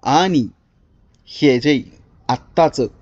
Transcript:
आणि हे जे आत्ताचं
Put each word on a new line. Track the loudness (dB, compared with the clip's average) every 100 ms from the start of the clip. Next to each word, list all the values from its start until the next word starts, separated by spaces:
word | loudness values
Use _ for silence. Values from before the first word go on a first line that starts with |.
आणि | 0 0 2 0 -2 _ _ _ _ _ _ _ _
हे | -2 0 2
जे | 0 -2 -4 -20 _ _ _
आत्ताचं | -8 -6 0 0 0 -6 -6